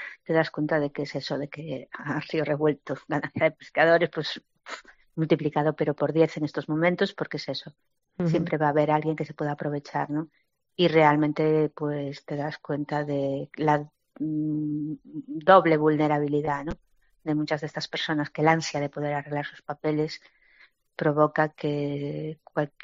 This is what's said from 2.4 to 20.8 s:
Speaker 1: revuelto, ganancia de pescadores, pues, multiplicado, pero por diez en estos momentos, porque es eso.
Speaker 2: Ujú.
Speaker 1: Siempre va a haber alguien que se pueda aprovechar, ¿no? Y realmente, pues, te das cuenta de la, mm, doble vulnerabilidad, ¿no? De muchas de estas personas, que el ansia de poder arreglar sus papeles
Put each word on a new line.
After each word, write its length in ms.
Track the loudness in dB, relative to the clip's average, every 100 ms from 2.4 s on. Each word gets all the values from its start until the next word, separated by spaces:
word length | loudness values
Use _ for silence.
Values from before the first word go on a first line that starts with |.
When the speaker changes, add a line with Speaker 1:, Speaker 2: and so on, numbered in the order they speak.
Speaker 1:
revuelto, 520 | -2 0 0 0 -6 -10 -4
ganancia 380 | -4 -4 0
de 60 | 0
pescadores, 580 | 0 -8 2 4 6 4
pues, 320 | -2 -6 -8 _ _ -18 -16 -18 -20 _
multiplicado, 640 | -4 2 2 2 0 0 0
pero 180 | -2
por 180 | 0 0
diez 220 | 4 2 2
en 60 |
estos 240 | -4 -4 -4
momentos, 420 | 0 2 2 -2
porque 240 | -4 -8 -8
es 120 | -8
eso. 240 | -10 -10 _ _ _ _ -4
Speaker 2:
Ujú. 100 | 0
Speaker 1:
Siempre 260 | 2 0 0
va 120 | 2
a 20 |
haber 200 | 2 4
alguien 240 | 2 2
que 120 | -4 -6
se 80 |
pueda 180 | -4 -4
aprovechar, 560 | -4 -4 -6 -6 -6 -2
¿no? 200 | -4 -6 _ _ _ _
Y 140 | 0 4
realmente, 840 | 6 6 6 2 2 2 2 2
pues, 500 | -2 -4 -4 -6 -10
te 120 | -10 -6
das 220 | -6 -8
cuenta 460 | -6 -6 -2 -4
de 460 | -2 -2 -2 -4 -8 -2
la, 300 | 2 2 0 _ _ -8
mm, 760 | -4 -2 -2 -2 -2 -4 -6 -8
doble 720 | -12 -14 -10 -4 6 8 8 4
vulnerabilidad, 880 | 4 4 2 2 0 0 0 -4
¿no? 80 | -6 -10 _ _ _ _
De 100 | -4
muchas 260 | -2 0 -2
de 60 | -4
estas 220 | -8 -8
personas, 420 | -8 -4 -2 -4
que 100 | 2
el 80 | 4
ansia 320 | 4 0 -4
de 80 | -4
poder 240 | -4 -4
arreglar 320 | -4 -4 -6
sus 160 | -6 -12
papeles 640 | -12 -6 -2 0 -2 -4 _ _ _ _ -20 _